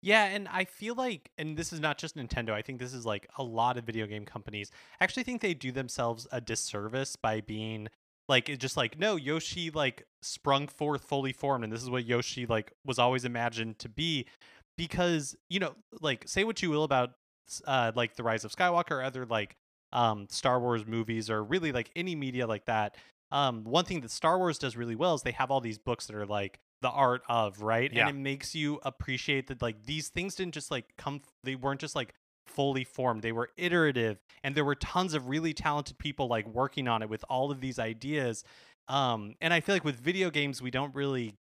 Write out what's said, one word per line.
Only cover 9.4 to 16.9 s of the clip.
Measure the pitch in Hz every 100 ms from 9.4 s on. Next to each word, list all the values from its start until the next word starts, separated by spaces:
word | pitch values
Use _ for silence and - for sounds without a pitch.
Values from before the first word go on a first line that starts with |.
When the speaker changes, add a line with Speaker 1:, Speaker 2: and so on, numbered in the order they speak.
| - 180 165
Speaker 1:
like, | 151 135 - - _
sprung | - - - 139 143
forth | - 151 143
fully | - 143 135
formed, | 127 143 131
and | 110
this | 113
is | 127
what | 127
Yoshi, | 117 120 120 - 120
like, | 110 104 _
was | 139 127
always | 123 127
imagined | 123 120 120 113 113 110
to | 120
be." | 110 165 151 120 - - - _ -
Because, | 170 - 175 165 139 - _
you | 185
know, | 170 - _ -
like, | 156 127 -
say | -
what | 214 220
you | 180
will | 151
about, | 151